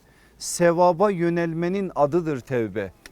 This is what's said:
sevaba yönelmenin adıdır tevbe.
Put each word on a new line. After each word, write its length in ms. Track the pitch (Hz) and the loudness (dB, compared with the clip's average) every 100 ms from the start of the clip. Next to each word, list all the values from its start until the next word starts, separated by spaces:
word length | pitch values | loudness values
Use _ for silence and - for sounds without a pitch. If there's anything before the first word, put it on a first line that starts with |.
| _ _ _ _ | _ _ _ _
sevaba 720 | - - 175 170 180 165 208 | -10 0 2 4 4 4 0
yönelmenin 840 | 180 170 170 170 160 175 196 185 131 | 2 0 0 -2 -2 -4 -2 -4 0
adıdır 440 | 143 170 160 135 | 0 2 -2 -4
tevbe. 520 | - 131 110 98 95 - - | -4 -4 -2 -4 -8 -10 -12